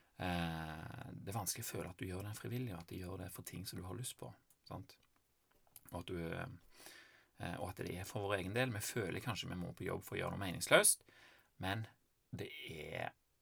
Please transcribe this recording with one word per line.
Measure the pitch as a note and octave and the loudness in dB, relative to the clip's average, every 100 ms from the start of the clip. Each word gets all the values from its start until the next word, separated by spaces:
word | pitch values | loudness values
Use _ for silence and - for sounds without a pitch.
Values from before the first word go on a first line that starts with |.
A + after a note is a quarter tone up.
| - - | -20 -4
eh, | F#2 F2 E2+ E2 D#2+ D#2 - - - | 0 2 2 0 -2 -4 -6 -8 -10
det | - - | -8 -4
er | G#2+ | -2
vanskelig | F#2 - A2+ | 0 -2 -2
å | |
føle | G2+ F2 | -2 -4
at | - | -4
du | F#2+ | -4
gjør | F#2 | -2
den | G2+ G#2+ | -4 -4
frivillig, | A2 B2 B2 | -4 -2 -2
og | E2+ | -4
at | E2+ | -6
du | F2+ | -6
gjør | F2+ F#2+ | -4 -4
det | F2 | -6
for | - | -8
ting | - - - | -8 -8 -6
som | F#2+ | -6
du | |
har | F#2 G#2 | -4 -4
lyst | B2 - | -6 -6
på, | - A2 _ _ | -10 -12 _ _
sant? | - G2 G#2+ - _ _ _ _ _ _ - - - | -10 -10 -10 -18 _ _ _ _ _ _ -20 -20 -8
Og | F2 | -8
at | - | -4
du, | F2+ E2 | -2 -2
eh, | F2 E2+ F#2 - - - - - - - - F2+ - | -2 -4 -8 -16 -18 -16 -16 -20 -20 -20 -6 -4 -2
og | F#2 | -4
at | - | -2
det | - F2+ | -4 -4
er | F#2+ | -4
for | G#2+ | -2
vår | G2+ G2+ | 2 2
egen | F2+ A2+ | 2 2
del. | B2+ | 2
Vi | G#2 | 2
føler | - A#2+ F#2 F2+ | 0 2 2 0
kanskje | - G2+ F#2 | 0 -2 -2
vi | F2+ | -4
må | F2 F2 | -4 -4
på | |
jobb | F2+ F#2+ | -2 -2
for | - F#2 | 0 0
å | |
gjøre | F2 | 0
noe | F#2 | 0
meningsløst, | F#2+ E2+ - D#3 G#3+ - - - - - - - | 0 0 10 10 12 8 2 -20 -20 -20 -20 -4
men | F2+ G#2 A2 - _ _ _ - | 0 0 -2 -10 _ _ _ -6
det | G2 - - | -6 -6 -8
er | D#2 D#2 D#2+ - - _ _ | -6 -4 -2 -2 -4 _ _